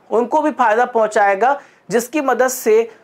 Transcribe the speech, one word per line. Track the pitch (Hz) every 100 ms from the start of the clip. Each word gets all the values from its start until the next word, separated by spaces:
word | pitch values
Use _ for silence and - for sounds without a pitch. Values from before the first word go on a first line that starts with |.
| _
उनको | 220 240 311
भी | 302
फायदा | - 233 220 247
पहुंचाएगा, | 226 214 220 202 196 240 277 - _ -
जिसकी | 214 233 302
मदद | 269 233 254
से | 254 233 220 226 -